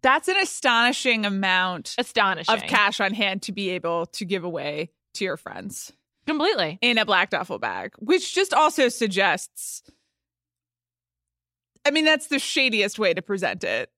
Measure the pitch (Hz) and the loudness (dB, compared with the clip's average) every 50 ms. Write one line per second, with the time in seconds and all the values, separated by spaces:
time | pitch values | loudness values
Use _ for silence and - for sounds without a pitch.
0 | - 254 269 311 - - 370 392 381 - - - - 262 233 233 233 240 247 - | 4 4 2 2 2 0 0 0 0 -2 -4 -2 0 2 4 4 4 2 2 0
1 | - 254 233 220 208 202 196 196 196 190 185 185 185 185 180 170 - - - - | 0 0 0 2 0 -2 -2 0 0 2 2 2 2 0 -4 -6 -10 -8 -4 -4
2 | 247 - - 226 208 190 185 160 160 - 220 220 - - - 220 208 202 208 - | -4 0 2 2 2 2 2 0 0 0 0 0 0 2 2 4 4 4 2 0
3 | 208 196 196 202 214 196 190 196 - - 196 202 202 185 180 180 175 170 170 170 | -2 -2 0 0 0 0 -2 -4 -8 -8 -6 -4 -4 -4 -4 -2 -2 -2 -2 -2
4 | 170 170 - - 208 175 196 185 165 180 165 151 143 147 147 151 165 165 _ _ | -4 -6 -8 -12 -4 -4 -4 -4 -4 -6 -6 -6 -6 -6 -6 -6 -8 -8 _ _
5 | _ _ _ - 202 185 143 - _ - 92 92 - 208 87 - - - _ _ | _ _ _ -6 -4 -4 -4 -6 _ -14 -14 -12 -12 -12 -12 -14 -16 -16 _ _
6 | _ _ _ _ _ - 311 294 302 392 415 226 175 156 165 - - 240 240 226 | _ _ _ _ _ -4 -2 0 0 0 2 2 0 -2 -2 0 0 2 2 2
7 | 214 214 202 175 185 - - 143 160 - - - 117 110 90 92 92 - _ - | 2 4 4 4 4 2 0 -4 -4 -4 -6 -6 -4 -6 -6 -6 -10 -10 _ -10
8 | 214 214 349 370 - - - 370 392 - - 269 311 302 - - 262 240 - - | 0 2 2 2 2 -2 0 -2 0 2 4 4 4 4 4 2 0 0 2 -2
9 | 233 208 180 196 196 185 156 185 - - _ - - - - - _ - _ _ | -4 -2 0 2 2 2 2 0 -4 -12 _ -14 -12 -12 -12 -14 _ -20 _ _
10 | _ _ _ _ _ _ _ _ _ _ _ _ _ _ _ _ _ _ _ _ | _ _ _ _ _ _ _ _ _ _ _ _ _ _ _ _ _ _ _ _
11 | _ _ _ _ _ _ _ _ _ _ _ _ _ _ _ _ _ 285 285 311 | _ _ _ _ _ _ _ _ _ _ _ _ _ _ _ _ _ 2 2 4
12 | 311 311 311 294 - - 294 269 - - - 311 269 254 220 214 202 202 - - | 4 4 4 2 0 -2 -4 -2 -2 0 0 2 2 2 2 2 0 0 0 0
13 | 214 185 170 190 180 - 202 190 185 131 101 180 - 87 104 113 - _ _ | 2 2 2 0 -2 -4 -4 -2 -2 -2 -2 -2 -4 -2 -2 -2 -4 _ _